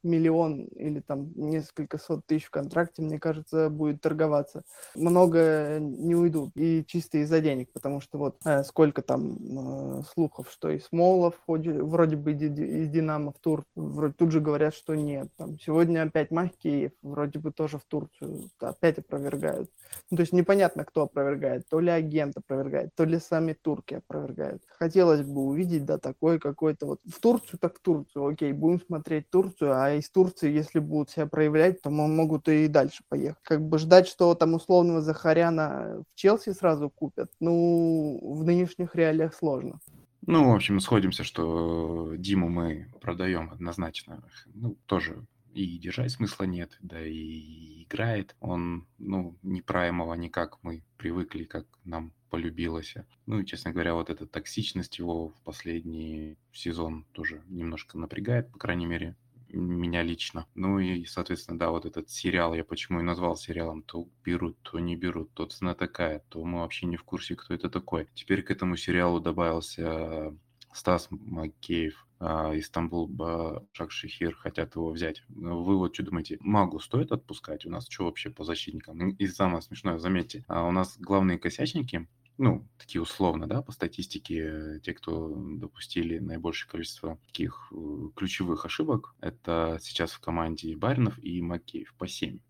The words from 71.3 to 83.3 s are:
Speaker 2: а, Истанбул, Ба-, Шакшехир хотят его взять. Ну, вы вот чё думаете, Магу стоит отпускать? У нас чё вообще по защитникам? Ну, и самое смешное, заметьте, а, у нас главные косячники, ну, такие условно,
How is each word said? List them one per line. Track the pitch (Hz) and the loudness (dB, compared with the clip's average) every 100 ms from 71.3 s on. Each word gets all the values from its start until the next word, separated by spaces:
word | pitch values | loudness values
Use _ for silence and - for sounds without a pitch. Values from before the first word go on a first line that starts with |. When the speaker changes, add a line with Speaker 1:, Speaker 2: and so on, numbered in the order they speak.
| 85 80 - - 85 80 - _ _ | -8 -8 -10 -4 -2 -2 -6 _ _
Speaker 2:
а, | 85 80 78 78 | -4 -2 -2 -4
Истанбул, | - - 85 85 82 | -4 -4 -2 -2 -4
Ба-, | - 82 82 82 78 - | -4 -4 -4 -4 -8 -14
Шакшехир | - 85 - - - 85 - | -12 -10 -10 -12 -6 -6 -6
хотят | - - 80 85 | -8 -6 -6 -4
его | 82 | -6
взять. | 80 82 78 _ | -4 -6 -8 _
Ну, | - 85 85 | -12 -8 -4
вы | 87 98 | 2 2
вот | 90 | 2
чё | - | -4
думаете, | - 85 - 80 | -4 -4 -6 -8
Магу | - 104 90 80 | 0 2 2 -2
стоит | - 127 - | -4 -2 -2
отпускать? | - - 98 - 78 85 | -4 -6 -14 -10 -12 -8
У | |
нас | 85 - | -10 -10
чё | - | -4
вообще | 87 - - | -4 -4 -12
по | - | -10
защитникам? | 80 82 - 80 - 80 | -8 -6 -8 -12 -12 -4
Ну, | 92 | -4
и | 95 101 | -2 -4
самое | - 95 85 | 0 0 0
смешное, | - - 98 82 | -6 -8 -4 -2
заметьте, | 87 92 82 - - | 0 0 -2 -10 -6
а, | 85 85 | -2 0
у | |
нас | 92 92 - | 0 0 -6
главные | - 98 95 87 | 2 4 4 2
косячники, | 87 - 151 165 127 85 82 _ _ - | -2 -2 -4 -2 -4 -8 -10 _ _ 0
ну, | 131 92 - _ | 2 2 -6 _
такие | - 87 | -8 -6
условно, | 85 - 92 | -6 0 0